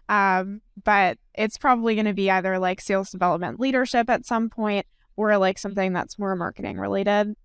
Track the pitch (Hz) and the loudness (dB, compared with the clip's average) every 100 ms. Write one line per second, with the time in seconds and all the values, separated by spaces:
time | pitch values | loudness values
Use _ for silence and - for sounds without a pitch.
0 | - 208 196 185 190 208 _ - 202 208 | -2 2 4 2 -2 -8 _ -6 2 4
1 | 185 - _ - 214 - - 247 226 214 | 4 0 _ -4 -4 0 2 2 2 2
2 | 214 196 190 190 185 185 185 190 - 196 | 0 0 2 2 0 0 -2 -2 -2 -2
3 | 196 185 180 170 175 120 262 262 254 254 | -2 -2 0 0 -2 -2 0 0 0 0
4 | 233 233 - 226 226 - 214 202 - _ | 2 0 0 -2 -2 -4 -2 -2 -4 _
5 | _ - 214 208 190 190 202 196 190 180 | _ -2 2 4 2 0 -4 -2 -2 -2
6 | - - 196 190 170 - 196 185 196 196 | -4 -6 -4 -4 -4 -6 -8 -6 -4 -2
7 | 196 202 208 214 | 0 0 0 -6